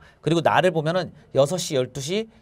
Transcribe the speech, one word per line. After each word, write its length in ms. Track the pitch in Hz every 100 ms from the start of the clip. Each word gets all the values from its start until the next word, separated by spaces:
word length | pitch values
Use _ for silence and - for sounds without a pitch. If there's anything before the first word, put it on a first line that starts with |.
| - _
그리고 200 | 151 165
나를 300 | 123 120 180
보면은 420 | 160 151 113 98 - _
여섯 240 | 135 143 180
시, 160 | 170
열두 260 | 139 127 139
시, 280 | 135 202 226 _